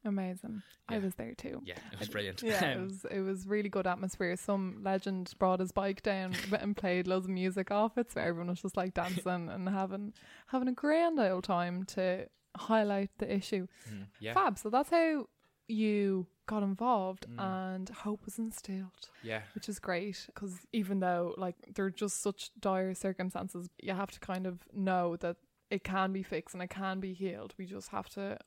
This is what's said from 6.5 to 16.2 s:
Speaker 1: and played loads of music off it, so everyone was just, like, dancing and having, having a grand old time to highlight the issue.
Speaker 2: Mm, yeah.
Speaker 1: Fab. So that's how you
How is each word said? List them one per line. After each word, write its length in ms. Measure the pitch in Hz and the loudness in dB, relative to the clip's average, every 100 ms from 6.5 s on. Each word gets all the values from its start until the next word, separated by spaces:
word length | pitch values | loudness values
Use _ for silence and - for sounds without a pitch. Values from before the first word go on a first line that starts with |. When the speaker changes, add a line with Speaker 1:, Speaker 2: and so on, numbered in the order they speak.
| 208 | 0
Speaker 1:
and 160 | 202 202 | 0 0
played 320 | 190 180 180 | 2 2 4
loads 180 | 185 185 | 2 2
of 60 | |
music 400 | 185 185 190 185 | 0 0 0 0
off 260 | 202 220 240 | 4 4 2
it, 140 | 233 | 0
so 100 | - | 0
everyone 260 | 170 170 175 | 0 0 -2
was 120 | 180 | -2
just, 160 | 190 196 | -2 0
like, 160 | 185 | 0
dancing 560 | 180 175 180 185 180 170 | 0 0 0 0 0 -2
and 180 | 131 185 | -2 0
having, 440 | 196 190 196 208 - - - - | 2 0 -2 -6 -10 -20 -20 -2
having 200 | 262 254 | 2 2
a 40 | |
grand 460 | 247 294 311 339 311 | 2 4 6 6 6
old 240 | 202 185 185 | 4 4 2
time 380 | 175 175 180 | 2 2 0
to 440 | 185 - 185 185 - _ _ - | -4 0 2 0 -4 _ _ -12
highlight 560 | - 220 208 196 196 - | 2 4 6 2 0 -2
the 160 | - | 0
issue. 340 | 202 - 202 180 - 110 | 0 2 -2 -2 -10 -12
Speaker 2:
Mm, 160 | 104 98 - | -12 -12 -10
yeah. 140 | 107 | -2
Speaker 1:
Fab. 240 | 370 359 196 | 2 4 2
So 100 | 214 | 2
that's 200 | 247 285 | 2 4
how 380 | 339 330 302 - _ _ _ - | 6 6 4 -2 _ _ _ -4
you 580 | 220 214 208 196 190 | 2 4 6 4 2